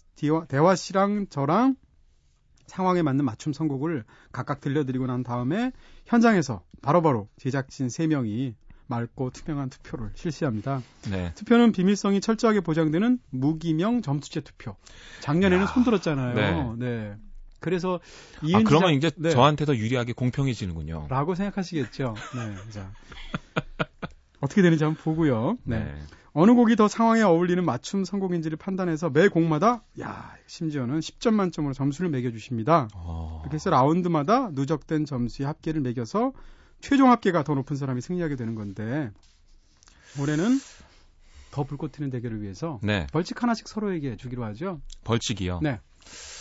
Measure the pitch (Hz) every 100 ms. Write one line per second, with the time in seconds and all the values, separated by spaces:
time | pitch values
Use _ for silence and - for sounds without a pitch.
0 | _ _ 147 160 160 135 170 185 - 190
1 | 196 208 196 143 139 180 262 262 _ _
2 | _ _ _ _ _ _ - - 185 180
3 | 156 135 139 107 156 143 156 135 156 151
4 | - - _ - 123 139 147 139 135 127
5 | 127 123 120 120 123 190 254 - - -
6 | - 240 233 202 147 101 - - 123 170
7 | 160 120 98 _ 135 139 131 - 127 117
8 | 160 147 113 107 135 107 - - - 120
9 | 117 - 127 - - 147 131 - - 143
10 | 107 - 175 - 156 110 131 135 117 _
11 | - 95 87 80 208 233 233 - 185 202
12 | 202 202 196 220 226 214 170 160 156 160
13 | 226 247 - 131 139 160 165 156 202 240
14 | 143 143 - 160 - - 120 - - -
15 | - - - 160 196 180 196 262 247 202
16 | - 139 127 117 101 85 127 113 123 117
17 | 104 107 - - - - 165 180 185 175
18 | - - - - 151 196 220 156 185 143
19 | 156 147 160 139 139 147 151 127 110 127
20 | 120 - 123 131 139 117 95 82 76 80
21 | 76 131 151 180 202 202 180 160 120 -
22 | 131 110 - 123 113 98 110 104 98 -
23 | - - - - - - - - - _
24 | - - _ _ 139 - 180 160 156 156
25 | 156 160 156 113 131 247 - 110 73 73
26 | 73 - - 143 196 247 226 226 214 -
27 | 226 226 208 165 180 180 170 120 - 202
28 | 185 202 190 175 160 160 - 190 185 156
29 | 165 135 196 165 165 151 202 240 - -
30 | 117 104 110 - _ - 160 147 120 156
31 | 156 - 240 214 185 165 143 131 135 139
32 | 180 135 123 113 - 117 113 165 113 92
33 | 85 82 80 80 101 151 190 147 139 170
34 | 175 160 143 240 247 135 139 160 - 156
35 | 151 131 120 - 139 156 160 156 123 120
36 | 113 202 262 - - - _ - - 277
37 | 262 233 202 170 143 139 131 139 139 127
38 | 127 180 165 135 113 110 104 98 110 143
39 | 127 98 _ _ _ - _ _ _ _
40 | - 143 143 151 202 269 - - - _
41 | _ _ - - - - 139 143 156 -
42 | 143 123 117 110 101 95 165 123 104 104
43 | 73 156 180 - 240 226 - 220 208 175
44 | 139 104 127 123 113 104 185 165 - -
45 | - 117 - 101 90 90 151 123 - _
46 | - - - -